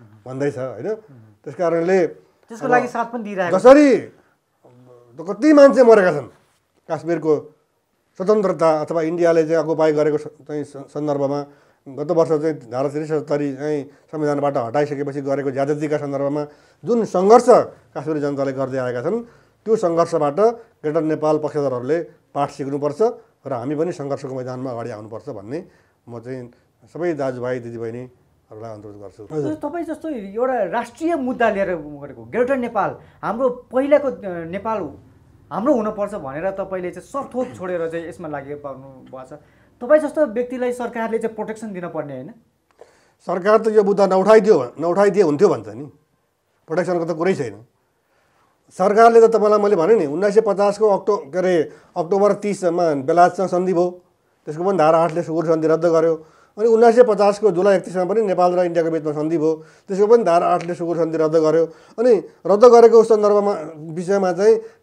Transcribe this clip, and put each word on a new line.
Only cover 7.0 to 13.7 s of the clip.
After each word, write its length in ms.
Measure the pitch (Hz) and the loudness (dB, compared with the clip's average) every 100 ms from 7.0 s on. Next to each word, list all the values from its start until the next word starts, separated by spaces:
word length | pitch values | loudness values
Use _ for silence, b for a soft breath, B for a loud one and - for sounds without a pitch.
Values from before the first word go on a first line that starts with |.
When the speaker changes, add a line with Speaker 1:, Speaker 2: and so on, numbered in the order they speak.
| 156 165 156 143 - _ _ _ _ _ _ - | -4 -2 0 0 -2 _ _ _ _ _ _ -4
Speaker 1:
स्वतन्त्रता 640 | 185 214 190 156 165 156 | 0 2 0 2 2 2
अथवा 200 | 151 165 | -2 -2
इन्डियाले 420 | 160 175 170 165 | -2 0 2 2
चाहिँ 200 | 156 165 | 2 0
अकुपाई 280 | 156 156 156 | 0 0 2
गरेको 240 | 151 151 147 | 2 0 -2
स-, 100 | 151 | -6
चाहिँ 360 | - - 151 | -16 -12 -10
स-, 140 | 139 139 | -10 -14
सन्दर्भमा। 680 | 139 147 151 143 139 143 143 b b b - | -14 -8 -4 -2 -2 -4 -8 b b b -18
गत 220 | 131 147 | -10 -2
वर्ष 180 | 165 156 | 0 2
चाहिँ 420 | 151 160 147 117 | 0 -2 -6 -8
धारा 180 | 123 143 | -6 -4
त्रिसत्तरी 680 | 147 156 156 143 147 143 131 | -6 -6 -6 -2 -4 -4 -6
चाहिँ 280 | 151 | -6